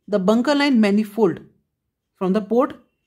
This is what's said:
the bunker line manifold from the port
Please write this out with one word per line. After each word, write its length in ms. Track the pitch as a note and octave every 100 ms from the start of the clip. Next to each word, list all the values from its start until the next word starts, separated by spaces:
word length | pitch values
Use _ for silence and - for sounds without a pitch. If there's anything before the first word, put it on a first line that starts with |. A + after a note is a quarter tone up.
| -
the 120 | G3+
bunker 360 | F#3 A3+ B3 C#4+
line 240 | C#4+ B3
manifold 600 | G#3 G3+ G#3+ - G3 C#3+ - _ _ _ _ _ _ -
from 180 | F#3
the 80 | G#3
port 340 | G3+ A3+ D4 - _ _